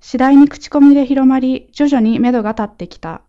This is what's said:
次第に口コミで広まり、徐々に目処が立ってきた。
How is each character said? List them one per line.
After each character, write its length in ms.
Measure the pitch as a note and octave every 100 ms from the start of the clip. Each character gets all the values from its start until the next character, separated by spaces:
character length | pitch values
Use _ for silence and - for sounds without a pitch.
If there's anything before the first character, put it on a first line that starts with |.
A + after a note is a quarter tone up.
次 160 | - A#3+
第 180 | C4 C#4
に 140 | C#4+
口 200 | - -
コ 120 | D4
ミ 140 | C#4+ C#4+
で 100 | C4
広 220 | C4+ C4
ま 120 | C4
り、 300 | B3+ C4 _
徐 160 | - D4
々 140 | C#4
に 180 | A3 A3+
目 140 | A#3+
処 100 | B3
が 80 | G#3+
立 120 | A3
っ 40 | G#3
て 200 | _ F3
き 80 | -
た。 240 | E3 D#3+